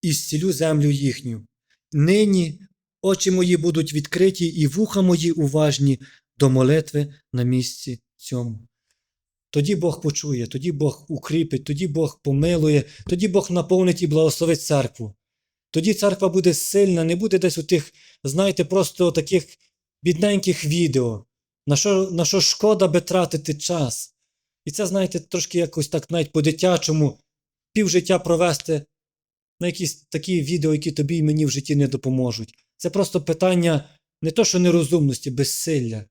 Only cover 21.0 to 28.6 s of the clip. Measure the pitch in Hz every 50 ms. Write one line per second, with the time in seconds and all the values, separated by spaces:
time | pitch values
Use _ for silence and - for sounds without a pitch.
21 | 123 120 110 104 104 _ _ _ _ _ _ _ _ - 147 139 - 208 202 190
22 | 190 190 180 165 170 156 - 196 - - - - - 208 214 180 190 180 147 175
23 | 170 - - 185 175 165 - 151 143 - 147 147 - - 175 170 147 120 117 -
24 | - - _ _ _ _ _ _ _ _ _ _ _ - 147 - 214 180 185 196
25 | 190 180 185 175 - _ - 180 175 - - 175 170 151 - 160 147 - - 160
26 | - _ 160 170 156 143 _ 156 151 156 156 156 - 185 180 165 - - 156 156
27 | 151 139 117 _ _ _ _ _ _ _ _ _ _ _ _ 214 214 185 156 180
28 | 175 - 190 175 - - 170 160 175 175 156 -